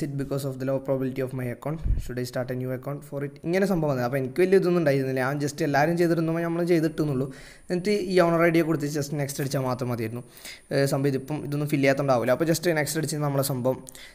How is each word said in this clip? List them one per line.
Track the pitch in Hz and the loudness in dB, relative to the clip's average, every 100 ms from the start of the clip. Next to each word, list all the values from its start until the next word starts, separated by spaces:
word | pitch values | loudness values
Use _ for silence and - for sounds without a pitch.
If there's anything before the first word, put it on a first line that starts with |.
it | 139 | -4
because | 139 139 139 | -4 -4 -4
of | 139 131 | -4 -4
the | |
low | 131 135 | -2 -2
probability | 135 135 131 131 | 0 -2 -2 -2
of | 127 | -4
my | 131 123 | -4 -6
account? | 120 139 160 | -6 -6 -2
Should | - - - 123 | 0 0 -2 -4
I | |
start | 123 131 123 | -4 -4 -4
a | 127 | -4
new | 127 127 | -4 -6
account | 131 143 147 | -6 -10 -10
for | 143 | -8
it?" | 143 - | -8 -8
ഇങ്ങനെ | 165 185 196 | -2 0 2
sambhavam | 185 151 | 2 0
വന്നത്. | 131 | 0
അപ്പോൾ | 120 135 | 0 -2
enikku | 131 131 | -2 0
velli | 185 190 | 6 6
idonum | 170 175 | 6 2
undayirunnilla. | 156 139 135 131 | 4 2 0 0
ഞാൻ | 127 147 | 0 -2
just | 143 139 | -4 -2
ellarum | 156 139 151 170 | 0 2 2 4
ചെയ്തിരുന്നപ്പോൾ | 170 165 160 160 | 2 2 0 0
nammal | 170 165 | -2 0
cheyidittunullu. | 175 175 160 160 151 131 131 - - - - | 2 4 2 0 -2 0 -2 -6 -18 -16 -6
enitte | 180 190 | -2 0
ഈ | 208 196 180 | 0 2 4
owner | 170 170 170 | 4 6 4
ഐ | |
ഡി | 165 | 4
യെ | |
kodutti | 156 160 143 151 | 2 0 -2 -2
just | 143 | -4
next | 151 139 - | -4 -4 -4
അടിച്ചാൽ | 139 139 | -2 -2
mathram | 131 123 123 | -2 -2 -2
മതിയായിരുന്നു. | 117 110 120 120 - - - - | -2 -4 -6 -12 -18 -18 -16 -4
ഏ, | 143 | 0
sambhavam | 139 143 139 | 2 2 0
ഇതിപ്പം | 135 131 151 | 0 -2 -6
idonum | - 143 147 | -4 -4 -2
fill | 147 | 2
cheyattundavilla. | 135 135 139 123 113 | 4 4 4 2 4
അപ്പോൾ | 127 | 2
just | 160 160 180 | 2 2 2
next | 156 147 156 | 0 0 -2
adichu | 147 151 | -2 -2
nammala | 147 139 | -2 0
sambhavam | 135 101 120 - - - - | 0 0 -2 -2 -6 -18 -20